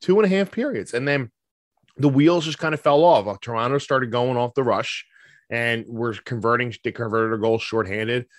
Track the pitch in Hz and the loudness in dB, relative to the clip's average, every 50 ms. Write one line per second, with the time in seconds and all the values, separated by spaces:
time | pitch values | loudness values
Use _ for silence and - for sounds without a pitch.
0 | - - 185 214 214 190 190 196 196 190 - 220 254 294 214 110 92 - - 120 | 0 2 4 4 4 4 2 2 0 -2 -4 -4 -4 -4 -4 -6 -6 -6 -6 -4
1 | 135 143 143 139 127 110 _ _ _ _ _ _ _ _ _ _ _ _ _ - | -2 0 0 -2 -2 -6 _ _ _ _ _ _ _ _ _ _ _ _ _ 0
2 | 135 147 131 139 147 165 175 175 156 156 147 - 165 156 156 - - 151 143 143 | 0 4 4 6 6 6 4 2 0 -4 -6 -6 -4 -4 -4 0 2 4 4 6
3 | 165 175 156 113 95 104 98 - - 120 117 113 117 127 139 143 - - 139 131 | 6 6 6 4 2 -2 -6 -8 -8 -6 -4 -2 0 0 -2 -2 -2 0 -2 -2
4 | 127 117 113 120 123 127 127 120 123 120 - 139 131 120 101 101 120 - - - | 0 0 0 0 0 0 0 -2 -2 -2 -2 0 0 2 0 0 -2 -4 -8 -10
5 | - _ _ _ _ _ _ _ _ - 110 117 120 117 117 113 110 - 117 113 | -14 _ _ _ _ _ _ _ _ -8 -6 -2 -2 -2 -2 -4 -4 -8 -6 -6
6 | 117 120 107 98 - - 127 113 107 117 120 120 123 120 107 - - 120 - - | -4 -4 -6 -8 -10 -8 -6 -2 0 0 0 0 0 -4 -6 -8 -8 -8 -6 -6
7 | 117 110 107 113 113 113 113 107 104 113 113 113 - - 117 113 104 95 98 107 | -4 -2 0 0 0 0 0 0 0 0 0 0 -2 -2 -2 -2 -2 -2 -4 -6
8 | 110 113 120 123 117 - _ | -4 -2 -4 -4 -6 -8 _